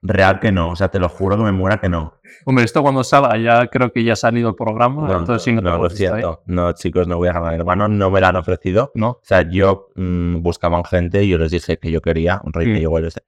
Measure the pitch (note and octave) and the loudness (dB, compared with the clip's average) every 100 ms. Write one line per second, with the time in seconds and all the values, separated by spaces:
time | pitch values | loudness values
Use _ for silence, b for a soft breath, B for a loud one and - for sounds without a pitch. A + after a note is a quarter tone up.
0 | F#2 F#2 F#2+ F#2+ A2+ F#2+ E2 F2 F#2+ G2 | -2 2 2 2 0 0 -2 -2 -2 0
1 | F2+ - F#2+ G#2 A2 F#2+ F#2 G#2 F#2+ E2+ | -4 -2 -2 0 0 0 0 0 0 -4
2 | D#2+ _ B B - C3 A#2 - C#3+ C3+ | -6 _ B B -2 2 2 2 2 0
3 | B2 C#3+ C#3 A2+ A2+ A#2 A#2+ A#2+ B2 B2 | 2 4 4 2 4 4 4 0 0 0
4 | A#2 A2 A#2+ A#2 A#2 A2+ A2 A2 A#2+ C#3 | 0 2 0 0 -2 -2 -4 0 0 0
5 | D3+ F#2 E2+ A#2 - A#2 F2+ F2 F2 F#2+ | -2 -2 0 -2 0 0 0 0 -2 -2
6 | F#2+ - E2+ E2 - F2+ F2 E2+ F#2 E2+ | -2 -2 -4 -8 -6 -2 -2 -2 -4 -2
7 | F2 F2 F2+ F2 E2 E2 E2+ F#2 G#2 G#2+ | -2 0 0 0 -4 -4 -2 0 0 2
8 | G2 G2 F#2 F2+ E2+ F2+ - F#2 C3+ A2 | 2 4 2 2 -2 -4 0 0 0 -2
9 | A2 B2 _ F#2 E2 F2+ F#2+ G2 - - | -4 -4 _ 2 2 2 2 2 -4 -8
10 | F#2 F2+ F2 F2 E2+ E2+ F2 F2 F2 F#2 | -4 -2 -2 -2 -2 -2 -2 -2 0 -2
11 | F2 G2 G2+ E2+ D#2+ E2+ - E2+ - D#2+ | 0 0 2 2 0 -2 -4 -6 -2 -4
12 | E2+ D#2+ E2 F#2+ - D#2 E2+ G#2+ D#2+ D#2+ | -2 0 0 -2 -4 -2 0 0 0 -2
13 | E2 - | -4 -10